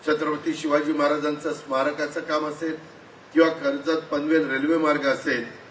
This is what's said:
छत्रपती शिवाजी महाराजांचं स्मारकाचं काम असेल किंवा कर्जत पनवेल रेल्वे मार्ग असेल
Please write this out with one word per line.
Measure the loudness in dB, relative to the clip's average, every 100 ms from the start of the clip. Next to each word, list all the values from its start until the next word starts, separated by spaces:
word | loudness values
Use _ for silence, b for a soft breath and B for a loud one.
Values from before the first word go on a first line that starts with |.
| 0
छत्रपती | 0 0 -2 -4
शिवाजी | -4 0 0 2
महाराजांचं | 0 2 2 -2 -2 -4
स्मारकाचं | -6 -4 0 0 -2 -4 -6
काम | -2 -2 -2
असेल | -4 -6 -6 -12 -20 -20 -20 -2
किंवा | 4 4
कर्जत | 4 -2 -2 -2 -2 0
पनवेल | -4 2 2 2
रेल्वे | 0 2 2
मार्ग | 4 2 2
असेल | 0 0 -2 -4 -12 -20